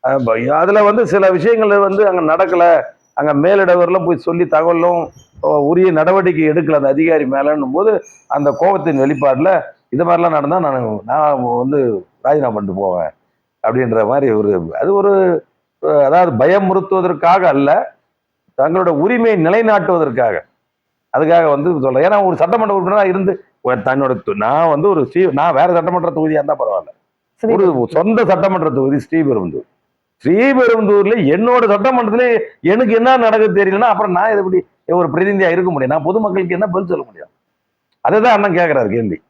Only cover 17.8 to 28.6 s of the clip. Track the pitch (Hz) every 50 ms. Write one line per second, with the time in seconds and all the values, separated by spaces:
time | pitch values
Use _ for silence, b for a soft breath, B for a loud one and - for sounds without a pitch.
17.8 | - - _ _ _ _ _ _ _ _ _ _ _ _ _ - 131 156 165 190
18.8 | 180 175 160 139 160 208 247 233 226 226 214 185 156 165 190 226 233 220 214 202
19.8 | 170 156 180 170 156 139 117 120 123 113 95 80 - _ _ _ _ _ _ _
20.8 | _ _ _ _ _ _ - 127 160 156 170 170 165 156 143 139 147 175 175 147
21.8 | 131 135 127 131 156 190 208 208 196 185 170 139 156 - 240 226 220 208 202 196
22.8 | 185 190 202 214 196 185 180 196 190 190 185 - B B _ _ _ 123 127 113
23.8 | 98 - 131 139 139 131 127 95 - - 98 101 107 113 139 156 170 165 151 143
24.8 | 156 202 196 160 131 - - 175 190 175 135 143 151 170 151 135 160 180 175 170
25.8 | 156 180 175 180 170 170 143 160 156 156 156 151 143 147 147 135 127 110 101 92
26.8 | - - - _ _ _ _ _ _ _ _ _ - 220 226 202 196 180 156 127
27.8 | 120 - - 151 170 214 226 233 226 185 190 180 196 196 190 180